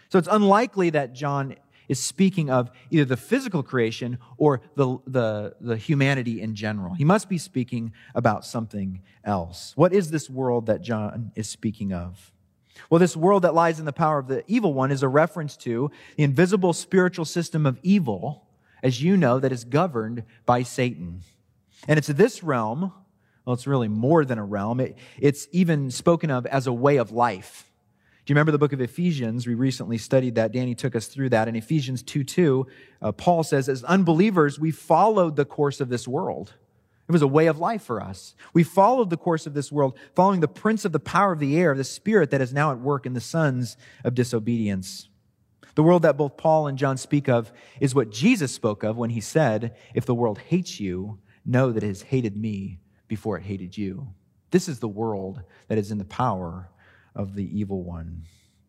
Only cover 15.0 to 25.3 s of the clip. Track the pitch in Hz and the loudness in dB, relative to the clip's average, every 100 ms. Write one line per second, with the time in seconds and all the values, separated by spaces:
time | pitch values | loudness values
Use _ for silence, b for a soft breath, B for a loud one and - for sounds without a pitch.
15 | 135 143 165 175 147 - 123 117 147 B | 2 4 2 -2 -10 -8 -6 -2 -4 B
16 | B B 147 135 175 202 180 160 - 190 | B B 2 4 4 4 2 0 0 2
17 | 180 180 156 175 160 160 147 127 180 202 | 2 0 -6 -4 -4 0 0 0 2 2
18 | 131 95 120 151 _ _ b b 131 120 | 2 -4 -6 -10 _ _ b b -2 0
19 | 165 196 135 127 131 123 117 143 185 120 | 2 4 4 2 0 -4 -2 0 0 -2
20 | 107 120 - b - 123 123 - 123 110 | -6 -8 -12 b 0 0 0 -2 -2 -2
21 | 87 90 - _ _ _ _ B B 151 | -12 -12 -16 _ _ _ _ B B 0
22 | 147 143 240 - 160 127 110 131 185 - | 2 2 2 2 -2 -2 -2 -4 -6 -8
23 | _ _ _ _ 123 123 139 135 113 107 | _ _ _ _ -4 -4 0 0 0 0
24 | 127 165 135 113 101 101 104 120 127 - | 4 4 4 -2 -4 -4 -2 -2 -4 -6
25 | B B 143 | B B 0